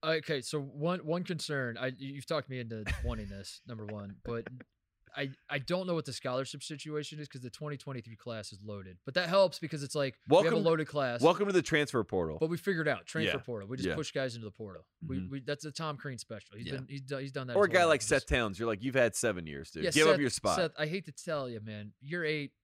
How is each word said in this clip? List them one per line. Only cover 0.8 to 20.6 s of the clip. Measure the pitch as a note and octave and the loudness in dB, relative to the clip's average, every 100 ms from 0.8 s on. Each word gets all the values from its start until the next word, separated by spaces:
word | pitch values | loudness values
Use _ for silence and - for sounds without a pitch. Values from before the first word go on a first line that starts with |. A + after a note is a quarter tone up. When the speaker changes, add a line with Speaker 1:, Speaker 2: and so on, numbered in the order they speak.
| D3+ F3+ D#3 | -2 -2 0
Speaker 1:
one | E3+ | -2
concern. | F3 E3+ - C#3+ B2+ A#2 | -2 -4 -2 -2 -2 -2
I, | C3 B2+ | -4 -4
you've | C3+ C#3 - | -10 -10 -2
talked | D#3+ C3 | -2 -2
me | C3 | -6
into | A#2 A2 G#2 | -6 -6 -4
Speaker 2:
<laughs> | - | -2
Speaker 1:
wanting | - A#2 G#2 | -2 -2 -6
this, | G2 G2 - - | -10 -12 -14 -12
number | A2+ G#2+ | -10 -8
one, | G#2+ G2+ G2+ | -8 -8 -12
but | - A#2 A#2 B2+ - _ _ _ _ - | -6 -6 -6 -12 -20 _ _ _ _ -8
I, | C#3 C3+ _ | -8 -8 _
I | C#3+ | -6
don't | B2+ F3 F#3 | -2 -2 0
know | |
what | E3 C#3 | -2 -2
the | |
scholarship | B2 C3 B2+ C3+ C#3+ | -6 -4 -4 -4 -8
situation | - D3+ D#3 D3+ C#3 D3+ | -10 -10 -6 -6 -6 -10
is | D3 | -12
'cause | C3 | -12
the | B2 | -12
twenty | - D3+ C#3+ | -10 -8 -8
twenty-three | - C3 A#2 A2 | -8 -10 -10 -14
class | - A2+ G#2 | -10 -8 -8
is | G2 | -12
loaded. | G#2 G#2 F#2 F2 - | -10 -10 -10 -14 -4
But | D3 | -2
that | F3 | 4
helps | F#3+ F#3+ - | 6 6 4
because | D#3 D#3+ | -6 -6
it's | C#3 | -4
like, | D3+ C3+ - - | 0 -2 -2 8
we | D#3+ | 8
have | F3+ | 8
a | |
Speaker 2:
Welcome, | A3+ | 6
Speaker 1:
loaded | G3+ E3 D3+ | 4 4 2
class. | D3 C3 A#2+ | 0 0 6
Speaker 2:
welcome | C#3+ F3 G3+ | 6 8 6
to | |
the | F#3 | 4
transfer | D3+ D3+ D3 B2+ G#2 | 6 2 4 2 2
portal. | F#2+ E2 D#2 | 2 0 0
Speaker 1:
But | D#3+ | 0
we | E3+ | 0
figured | - F3 D3+ | 0 0 0
out | A#2 - | -2 -4
transfer | D#3+ B2 G#3+ | -2 0 0
Speaker 2:
Yeah. | |
Speaker 1:
portal. | - A#2 G2 | -2 -8 -6
We | C3 | -4
just | F3+ | -2
Speaker 2:
Yeah. | D#3 | -2
Speaker 1:
push | D3+ | -2
guys | C#3+ C3 A#2+ | -2 -4 -4
into | A2 | -12
the | |
portal. | G2 A2 F2 - _ D#3+ | -10 -12 -12 -20 _ -6
We, | C3 | -4
Speaker 2:
Mm-hmm. | F#2 | -4
Speaker 1:
we, | C#3 | -8
that's | C#3 D3 D#3 | -6 -8 -6
a | |
Tom | C#3 E3 C#3+ | -6 -6 -6
Crean | D3 B2 | -8 -10
special. | - A2 - G#2 | -10 -12 -12 -12
He's | - | -8
Speaker 2:
Yeah. | C3+ | -8
Speaker 1:
been, | C3 | -8
he's | C#3 | -10
do-, | C3+ C#3 | -6 -6
he's | C#3 | -6
done | C3+ B2+ | -6 -2
that | B2 | 4
Speaker 2:
Or | G3+ | 4
a | |
Speaker 1:
his | |
whole | F3+ | 6
Speaker 2:
guy | |
Speaker 1:
life. | E3+ | 6
Speaker 2:
like | D3 | 6
Speaker 1:
Just | - | 4
Speaker 2:
Seth | C#3+ - | 2 4
Towns. | C#3 A2+ F#2 | 2 2 0
You're | A#2 | -2
like, | G#2 | 0
"You've | B2 C3 | 0 4
had | A#2+ | 4
seven | - A#2 F#2 E2 | 4 0 0 -4
years, | C#2+ C#2 | -8 -10
dude. | D#2+ | -2
Speaker 1:
Yeah, | F3+ | 2
Speaker 2:
Give | D3 D#3 | 6 6
up | |
Speaker 1:
Seth, | F#3 | 6
Speaker 2:
your | C#3 | 4
spot." | - - | 0 2
Speaker 1:
Seth, | F2 | 2